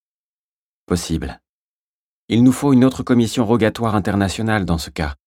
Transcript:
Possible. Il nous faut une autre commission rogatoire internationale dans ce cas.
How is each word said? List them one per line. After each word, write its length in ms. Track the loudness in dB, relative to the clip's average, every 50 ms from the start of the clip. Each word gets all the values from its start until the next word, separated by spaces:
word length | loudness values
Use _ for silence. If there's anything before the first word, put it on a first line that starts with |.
| _ _ _ _ _ _ _ _ _ _ _ _ _ _ _ _ _
Possible. 560 | -4 -4 -4 -2 -4 -6 -6 -6 -8 -14 -16 _ _ _ _ _ _ _ _ _ _ _ _ _ _ _ _ _ -2
Il 160 | 2 4 4
nous 80 | 4
faut 200 | 4 2 2 2
une 140 | 4 4 4
autre 160 | 2 0 -2
commission 460 | -2 0 2 2 2 0 0 -2 0 2
rogatoire 480 | 2 2 2 0 0 -2 -4 -2 -2
internationale 680 | -2 -2 0 0 0 0 -2 -2 -4 -4 -2 -2 -2 -2
dans 120 | -2 -4 -4
ce 140 | -4 -8
cas. 240 | -8 -6 -6 -6 -6 _ _